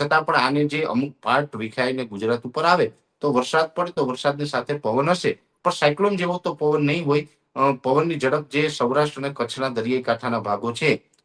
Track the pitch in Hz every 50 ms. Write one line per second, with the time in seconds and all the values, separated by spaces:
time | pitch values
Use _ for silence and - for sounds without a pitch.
0 | 147 147 156 156 156 160 160 139 123 131 143 147 147 147 151 156 156 - 107 120
1 | 139 143 - _ - 110 123 139 147 147 - 110 110 110 - 135 127 127 131 131
2 | 123 113 104 98 107 110 120 120 120 123 - 151 160 170 180 175 123 - - _
3 | _ _ _ _ - 147 127 123 127 - - 160 160 160 - 185 180 175 175 160
4 | 139 127 127 - - 143 143 143 147 143 - 123 123 - 147 147 - 110 113 131
5 | 143 165 180 175 - 117 95 - _ _ _ _ - 180 - - 156 147 147 156
6 | 196 208 202 180 175 175 175 175 - 175 160 - 151 151 151 151 147 143 151 175
7 | 165 139 147 147 147 - _ _ _ _ - 131 135 139 131 120 - 131 135 151
8 | 160 170 160 147 131 131 139 151 147 - - 147 156 151 151 - 123 120 131 147
9 | 151 147 - 139 135 139 143 - 120 117 - 131 135 131 120 117 110 120 127 127
10 | 123 123 117 113 - 120 117 113 98 104 101 101 - 117 117 - 156 147 107 -
11 | _ _ _ _ _